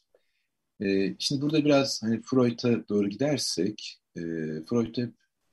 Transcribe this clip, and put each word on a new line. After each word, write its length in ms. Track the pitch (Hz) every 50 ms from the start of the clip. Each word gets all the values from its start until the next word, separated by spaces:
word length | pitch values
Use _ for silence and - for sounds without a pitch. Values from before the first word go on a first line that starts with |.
| _ _ _ _ _ _ _ _ _ _ _ _ _ _ _ -
E, 380 | 101 98 98 98 98 92 92 -
şimdi 240 | - - 143 131 143
burada 220 | 147 156 156 143
biraz 380 | 147 143 139 139 135 - - 110
hani 200 | 110 113 113 -
Freud'a 680 | - 127 131 123 120 117 - - 120 117 104 - -
doğru 200 | 104 104 101 104
gidersek, 920 | 101 110 135 151 143 113 - - - - 87 107 107 - - - - _ _ _ -
e, 40 | 87 85 82 82 82 80 78 78 78 80 -
Freud 280 | 120 120 113 113 -
hep 180 | 127 123 117 - _ _ _ _ _ _ _